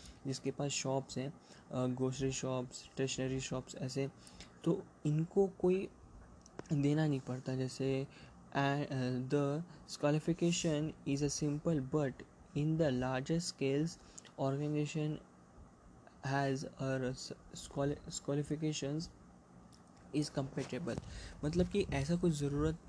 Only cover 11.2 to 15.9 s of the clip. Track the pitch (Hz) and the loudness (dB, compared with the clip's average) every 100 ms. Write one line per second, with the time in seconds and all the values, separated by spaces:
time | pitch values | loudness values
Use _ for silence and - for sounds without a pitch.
11.2 | 143 - 147 147 170 156 131 156 139 - | 2 2 0 0 2 0 2 2 2 -2
12.2 | - - - 143 151 160 151 123 127 131 | -14 -18 -6 0 2 4 4 4 2 0
13.2 | 139 165 175 - 135 143 165 - - - | 0 0 0 0 2 4 2 -2 -18 -20
14.2 | - - 135 139 147 151 147 156 151 151 | -14 -2 0 0 0 0 0 0 -2 -4
15.2 | - - - - - - - | -10 -20 -20 -20 -20 -20 -20